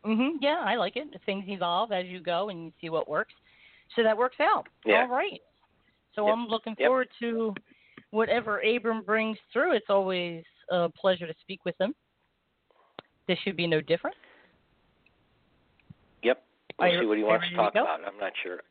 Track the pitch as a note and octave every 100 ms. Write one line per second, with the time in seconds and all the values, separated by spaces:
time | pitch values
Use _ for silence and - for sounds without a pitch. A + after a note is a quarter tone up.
0 | G#3+ A3 C4 D#4+ C#4+ D4+ A3 A#3 F#3+ A#3+
1 | D4 F3+ - G3 F#3+ G3 F3 F3 A3+ F#3+
2 | F3+ F3+ E3 E3+ G#3 F3 E3 _ E3 D#3+
3 | - G3 A3 _ _ _ - - _ -
4 | A3 G#3+ B3+ - D#4+ G4+ - _ A3 A3
5 | B3 B3 G4 - _ _ _ _ _ _
6 | _ - G#3 A3 A#3 A3 A3+ G#3+ - C4
7 | B3 - A#3 A3+ A3+ F#3+ _ _ _ -
8 | _ G#3+ A3 A3+ A3 G#3 G#3+ A#3+ A3 A3+
9 | F#3+ A3 A3 G#3+ _ A#3 E4+ A#3+ - G3
10 | F#3+ F#3 F3 E3 - _ - F3+ E3+ -
11 | G3 F3+ E3+ D#3+ - F#3+ F3+ - F#3+ -
12 | _ _ _ _ _ _ _ _ _ -
13 | _ _ - F3 G3+ E3+ E3+ D#3 D3+ E3
14 | D#4 - - - _ _ _ _ _ _
15 | _ _ _ _ _ _ _ _ _ -
16 | _ _ A2+ B2+ _ _ _ - F3+ F3
17 | A2+ G#2+ G#3+ A2 F3 F3 G#2+ A3 - D3+
18 | G2+ G2 G2 - F2+ F2 -